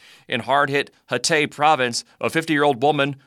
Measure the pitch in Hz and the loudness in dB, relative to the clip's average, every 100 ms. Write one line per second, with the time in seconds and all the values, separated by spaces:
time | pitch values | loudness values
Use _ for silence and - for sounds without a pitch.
0 | - - - 120 117 143 143 143 - _ | -20 -20 -8 -6 0 0 2 -2 -4 _
1 | - 127 - 156 147 - 147 151 123 117 | -6 -4 0 0 0 0 2 2 0 -4
2 | - - 113 160 156 147 147 117 143 147 | -10 -8 -4 -4 -2 0 2 2 0 2
3 | 139 139 | -2 -4